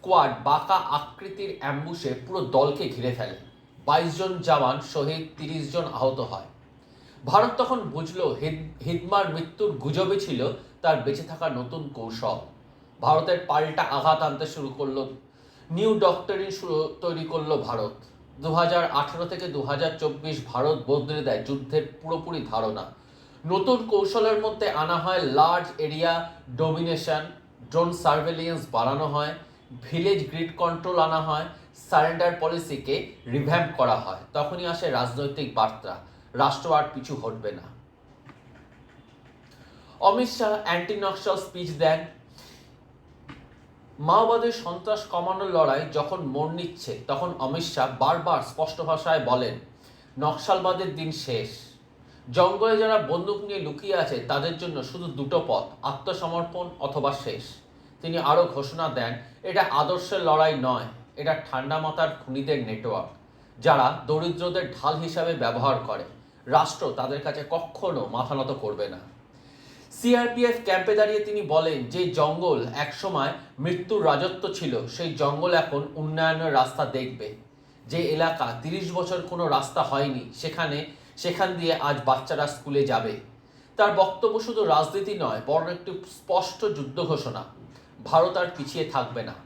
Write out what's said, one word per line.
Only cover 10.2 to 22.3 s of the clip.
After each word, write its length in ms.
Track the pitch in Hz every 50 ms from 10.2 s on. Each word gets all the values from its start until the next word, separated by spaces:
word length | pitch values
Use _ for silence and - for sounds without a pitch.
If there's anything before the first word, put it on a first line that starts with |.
| 202 - 139 117 139 - - - - - - -
তার 160 | - - - -
বেঁচে 220 | - 139 139 - -
থাকার 340 | - 160 - 165 160 131
নতুন 320 | 123 123 120 165 160 156 135
কৌশল। 480 | - - 113 113 113 - 120 107 98 - - - - - - - - - - - - -
ভারতের 360 | - 131 156 160 156 - 175 175 -
পাল্টা 360 | - 147 151 151 - - - 165
আঘাত 380 | - 139 139 131 160 156 156
আনতে 240 | 160 151 139 135 156
শুরু 240 | 151 - 160 143 131
করলো, 400 | 131 139 143 139 131 135 131 135 - - - _ _ _ - - _ - - -
নিউ 280 | 160 175 214 220 214 -
ডক্টরিন 500 | 196 180 175 - - - 196 190 196 190
শুরু, 460 | 190 - - 175 156 151 156 - - -
তৈরি 240 | - 175 160 160 165
করলো 320 | 156 165 160 151 151 151
ভারত। 360 | 135 120 - 123 113 104 104 - - - - - - - - - -
দু 120 | 139 160 156
হাজার 380 | 170 170 165 175 175 170 165
আঠারো 340 | - 143 139 - - 165 175
থেকে 220 | 170 185 - 180
দু 140 | - 135 143
হাজার 300 | 139 139 143 139 165 160 160 -
চব্বিশ 420 | 156 147 135 - - 160 156 - -
ভারত 380 | - - 127 135 151 156 131 117
বদলে 340 | 131 139 147 127 147 151 151
দেয় 240 | 131 127 110 - -
যুদ্ধের 380 | - 143 135 131 - 151 156 147 - - -
পুরোপুরি 440 | - 160 165 - - 170